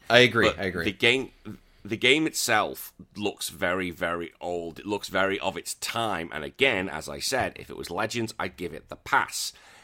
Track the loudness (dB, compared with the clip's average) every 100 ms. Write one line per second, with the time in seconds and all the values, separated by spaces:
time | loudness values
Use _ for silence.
0 | 6 8 8 6 4 2 -4 -2 -4 2
1 | 2 2 -2 _ -18 -18 _ _ -8 0
2 | 4 4 2 0 2 2 2 -4 -14 _
3 | -16 -4 -4 -2 -8 -2 0 0 -2 -2
4 | -2 -2 -6 -8 -6 -4 -6 -10 -4 -4
5 | -2 0 2 0 -2 -4 -8 -10 -6 -2
6 | -2 -2 -4 -6 -8 2 2 2 -2 -6
7 | -8 -6 -2 0 -2 -4 -14 -12 -6 -4
8 | -2 -2 -4 -4 -6 -6 -8 -8 -14 -14
9 | 2 2 2 -4 -6 -8 -20 -12